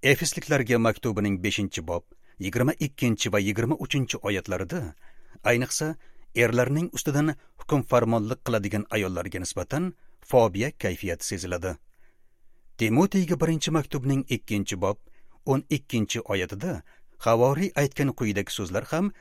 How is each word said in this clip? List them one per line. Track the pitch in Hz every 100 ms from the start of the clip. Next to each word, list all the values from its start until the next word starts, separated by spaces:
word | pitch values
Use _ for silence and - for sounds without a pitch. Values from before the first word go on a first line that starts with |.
Efesliklarga | 131 143 160 - - 147 117 117
maktubining | 113 107 123 104 104 92
beshinchi | 98 101 98 -
bob, | 80 85 - - - -
yigirma | 95 117 127
ikkinchi | - 147 - 127 110 110
va | 104
yigirma | 98 104 117 156
uchinchi | 139 139 123 -
oyatlarida, | 101 95 95 90 90 175 95 - - - - -
ayniqsa, | 107 120 127 - 156 160 - - -
erlarning | 113 117 120 123 151 180
ustidan | - - 143 151 - - -
hukm | - 147
farmonlik | - 123 113 113 107 131
qiladigan | - 113 101 104 104
ayollarga | 107 95 87 90 90
nisbatan | 92 - 135 139 180 - - -
fobiya | - 127 110 92 110
kayfiyati | - 98 87 92 85 -
seziladi. | 95 90 90 92 - - _ - _ - _ - - -
Timotiyga | - 113 120 196 196 165 156
birinchi | 160 160 -
maktubning | 156 139 147 131 135 -
ikkinchi | 117 - 104 95 95
bob, | 95 104 - - - -
o'n | - 135 -
ikkinchi | 147 - 120 101 117
oyatida | - 98 90 104 180 87 - - - -
Havoriy | 113 113 127 139 196
aytgan | - 139 - 139
quyidagi | - 110 101 95
so'zlar | - 92 95
ham | - 160 202 -